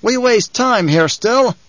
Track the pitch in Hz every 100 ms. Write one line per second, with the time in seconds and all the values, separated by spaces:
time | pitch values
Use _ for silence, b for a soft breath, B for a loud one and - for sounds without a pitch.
0 | 208 254 247 226 - - 254 233 165 156
1 | 160 - 208 254 254 -